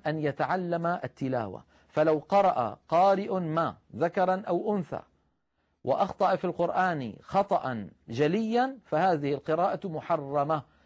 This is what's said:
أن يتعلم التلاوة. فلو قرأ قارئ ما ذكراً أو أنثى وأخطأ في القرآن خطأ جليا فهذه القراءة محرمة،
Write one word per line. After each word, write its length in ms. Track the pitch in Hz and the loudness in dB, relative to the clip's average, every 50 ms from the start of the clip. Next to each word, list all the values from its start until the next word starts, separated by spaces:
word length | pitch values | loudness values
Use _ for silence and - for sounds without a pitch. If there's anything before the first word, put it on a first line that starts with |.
| - | -4
أن 120 | 156 156 160 | -4 -4 -2
يتعلم 680 | 151 143 135 - 147 127 175 190 180 170 170 170 170 | -2 -2 -2 -2 -2 -2 -2 -2 -2 -2 -4 -2 -2
التلاوة. 800 | 170 175 - - 123 - - 143 131 127 123 110 98 92 - - _ _ _ _ | -2 -2 -4 -6 -10 -8 -6 -4 -2 -2 -2 -4 -4 -8 -12 -16 _ _ _ _
فلو 340 | _ - 151 156 160 156 151 - - | _ 0 2 4 4 4 2 2 4
قرأ 480 | 196 202 196 185 - 127 120 107 107 - _ - | 4 6 6 4 4 2 0 -2 -4 -8 _ 0
قارئ 500 | 160 170 185 196 196 190 202 - 185 185 | 2 4 6 6 4 2 0 -2 -4 -4
ما 360 | 175 156 156 165 165 135 - - _ _ - | -2 -2 0 0 -2 -2 -4 -8 _ _ -4
ذكراً 480 | 107 156 170 - 202 185 180 185 190 - | -2 -2 0 0 0 2 2 0 0 -2
أو 280 | - 175 175 - - 208 | -2 -2 -2 0 -2 -2
أنثى 260 | 196 156 - - - - _ _ _ _ _ _ _ _ _ _ _ _ _ _ _ - | -2 -2 -4 -8 -10 -10 _ _ _ _ _ _ _ _ _ _ _ _ _ _ _ -2
وأخطأ 520 | 123 135 - 202 185 - - 202 180 190 | 0 2 2 2 0 2 2 2 2 2
في 100 | - - | 2 0
القرآن 680 | 180 - - 175 170 - - 185 185 170 147 127 110 - - | -4 -2 -2 -2 0 2 0 0 0 0 -2 -4 -8 -10 -12
خطأ 680 | - - - 196 202 196 185 - - 131 123 110 98 85 - _ _ - | -10 -2 0 0 2 2 0 0 0 -2 -4 -6 -8 -10 -14 _ _ -8
جليا 680 | 113 120 151 151 175 220 226 220 233 240 254 269 269 233 - | -2 0 2 2 2 0 0 0 0 0 0 0 -4 -10 -6
فهذه 480 | - 156 156 180 190 175 147 147 139 143 | -2 0 2 2 2 2 0 0 -2 -4
القراءة 540 | 139 - - 156 165 180 208 - 165 - | -4 -2 -2 0 0 0 0 -2 -4 -6
محرمة، 760 | 190 160 151 - - 170 156 143 135 143 147 143 151 160 151 - _ _ _ _ | -8 -8 -8 -4 -2 -2 -2 -2 -2 -2 -2 0 0 -2 -2 -4 _ _ _ _